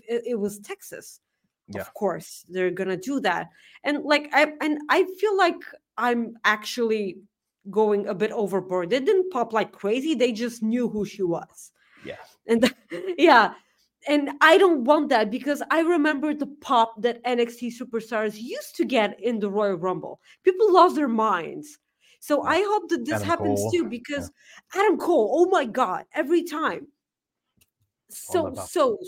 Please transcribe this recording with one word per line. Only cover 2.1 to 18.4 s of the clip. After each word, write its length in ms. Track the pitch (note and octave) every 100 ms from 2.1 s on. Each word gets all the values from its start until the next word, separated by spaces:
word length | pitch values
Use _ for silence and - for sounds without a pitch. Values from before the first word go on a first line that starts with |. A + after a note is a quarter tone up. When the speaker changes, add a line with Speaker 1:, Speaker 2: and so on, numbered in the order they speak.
| E3 - - -
Speaker 1:
they're 240 | F#3 F#3
gonna 240 | F3 F#3+ F#3
do 240 | B3+ C4+
that. 300 | F#3+ E3+ E3 _ _ -
And, 200 | - D4 C#4+
like, 240 | D4 D4
I, 220 | C#4 D4+ D4+
and 180 | D4+ D4 D4
I 160 | D#4 F#4 -
feel 160 | G#4+ F#4+
like 200 | E4+ E4+ - - _ -
I'm 400 | B3 A#3+ A3+ - F#3
actually 720 | G#3+ - B3 A3+ A3 G3 F#3 - _ _ _ G3
going 380 | G3+ G#3+ G3+ G3+
a 80 | F#3
bit 160 | G#3+
overboard. 580 | A3+ G3 F#3+ F#3 F3+ F3
They 120 | C4
didn't 300 | C#4 F#4+ F#4
pop 200 | B3 A#3
like 220 | A3 G#3
crazy. 420 | - G3+ B3+ D#4 A#3+
They 160 | B3+
just 320 | G#3+ A#3+ A#3
knew 240 | A3 B3 A#3
who 160 | G#3+ F#3+
she 180 | G#3
was. 500 | F3 E3 - - - _ _ _ -
Speaker 2:
Yeah. 100 | - - _ -
Speaker 1:
And 260 | A3+ A#3 - - E3+
<laughs> 220 | F#4 F#3
yeah. 360 | D#4+ B3 F#3+ - _ _ _ _ C#4
And 220 | D4 C#4 C#4+
I 180 | D#4 E4
don't 280 | F#4+ D4 A#3
want 240 | D#4 C#4
that 200 | A#3 G#3+
because 320 | B3 C#4+ C#4+ -
I 100 | D#4
remember 520 | E4 E4+ D4+ C#4 D4+
the 140 | D4 C#4+ -
pop 380 | - B3 A3+ G#3+
that 180 | A#3 A#3 B3
N 160 | B3
X 160 | A#3 -
T 120 | A#3+
superstars 680 | A#3 B3+ A3+ A3 A3 G#3+ G#3+